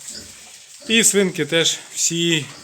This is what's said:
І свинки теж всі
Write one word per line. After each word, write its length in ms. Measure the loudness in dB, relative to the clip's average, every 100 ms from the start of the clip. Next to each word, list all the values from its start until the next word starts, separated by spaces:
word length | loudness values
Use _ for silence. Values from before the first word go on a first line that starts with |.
| -16 -16 -16 -20 -20 -20 -20 -18 0
І 160 | 2
свинки 420 | 4 4 2 0 0
теж 320 | 2 2 -2 -8
всі 500 | -4 -2 0 0 0 -2 -12